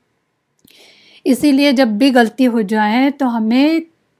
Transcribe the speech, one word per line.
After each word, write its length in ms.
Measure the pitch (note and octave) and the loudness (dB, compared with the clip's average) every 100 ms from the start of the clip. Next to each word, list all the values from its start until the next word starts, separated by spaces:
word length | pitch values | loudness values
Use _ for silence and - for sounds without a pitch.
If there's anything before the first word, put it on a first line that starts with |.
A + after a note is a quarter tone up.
| _ _ _ _ _ _ _ _ - _ _ _ | _ _ _ _ _ _ _ _ -20 _ _ _
اسی 280 | - A#3+ D4 | -4 0 0
لیے 200 | C4+ C#4+ | 2 2
جب 160 | B3+ B3 | 2 0
بھی 260 | G#3 C4+ | 0 0
غلطی 340 | B3 A3 - B3+ | 2 0 0 -2
ہو 140 | A3+ | 0
جائے 500 | G3 G#3+ G#3 A#3 C#4 | -2 -2 -2 0 -2
تو 260 | C#4+ B3+ A#3 | -2 -4 -4
ہمیں 420 | A3 B3 D4 E4 D#4+ _ _ _ | -2 0 0 -2 -6 _ _ _